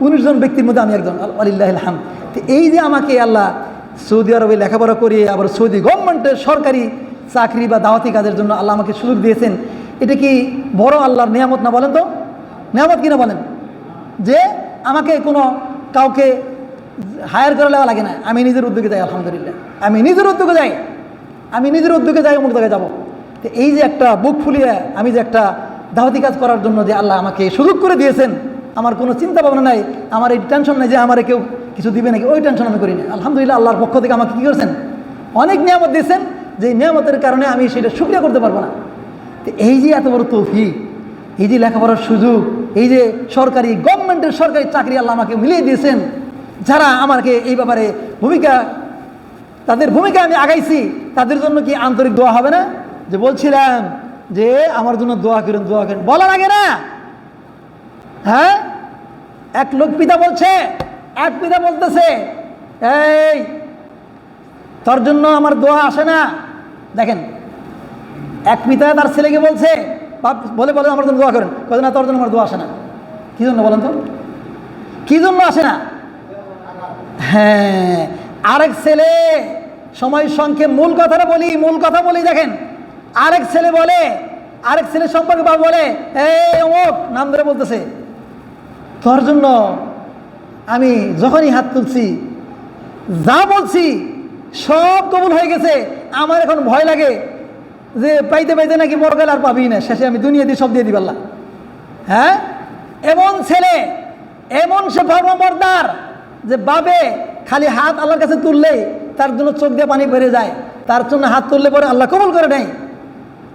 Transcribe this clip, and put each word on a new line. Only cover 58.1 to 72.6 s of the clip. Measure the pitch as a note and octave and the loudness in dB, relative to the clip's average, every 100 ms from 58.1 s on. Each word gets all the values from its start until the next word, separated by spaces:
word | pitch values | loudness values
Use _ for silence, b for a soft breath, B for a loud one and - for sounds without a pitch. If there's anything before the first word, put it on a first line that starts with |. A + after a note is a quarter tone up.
| - | -8
হ্যাঁ, | G3+ A#3+ F4 G4+ G#4+ - - - - - - - - | 0 2 4 2 -2 -12 -16 -20 -20 -20 -20 -20 -8
এক | A3+ C#4 | -4 -2
লোক | C4+ D4+ D4+ | 0 0 2
পিতা | D#4+ E4+ | 2 4
বলছে, | F4 E4+ F4+ F#4+ C#4 - - - - B3 | 2 2 2 2 0 -8 -12 -14 -16 -6
এক | D#4 A#3+ | -4 -4
পিতা | E4+ F4 | -2 0
বলতেছে, | F4 D#4+ F4 - E4+ B3 - - - - - - A#3 | 0 0 0 2 2 2 -6 -12 -16 -20 -20 -4 0
"এই, | C#4+ D4+ D#4 D#4 D4 - D#4 - - - - - - - - - - - - | 2 4 4 2 0 -4 -12 -16 -20 -20 -20 -20 -20 -20 -20 -20 -20 -20 -6
তোর | - C4 | 0 2
জন্য | A#3 D4 D4+ | 2 2 4
আমার | D4+ D4 C#4+ | 4 2 2
দোয়া | C#4 D4 | 2 2
আসে | C#4+ C#4+ | 2 0
না।" | D#4 D#4+ B3+ - - - - - - G3+ | 0 0 0 -4 -14 -20 -20 -20 -12 -4
দেখেন, | A3 G3 - - - - - - - - - - - - | -2 -2 -8 -16 -18 -18 -18 -18 -18 -20 -18 -16 -14 -4
এক | G3 A#3 A#3 | -2 0 0
পিতা | C4 D4 | 2 2
তার | D4+ C#4+ | 2 2
ছেলেকে | C#4+ D4+ D4+ | 2 2 2
বলছে, | D#4 D#4 D#4+ D#4 - - - - | 0 2 2 0 -2 -12 -14 -6
বাপ | A#3+ A#3 A3+ G#3 | -4 -4 -6 -2
বলে, | C4+ | 0
বলে, | C#4+ C#4+ | 2 0
"আমার | C#4 C4+ | 0 0
জন্য | C4 | 2
দোয়া | C4+ | 2
করেন", | A#3 F#3 - - | 2 -2 -8 -2
কয়, | A#3+ | 0
"না, | C4 | 0
তোর | C4+ C4 | 0 0
জন্য | C4 | 0
আমার | A#3+ | 0
দোয়া | A3+ | 0
আসে | G3+ | 0
না।" | F#3 | -2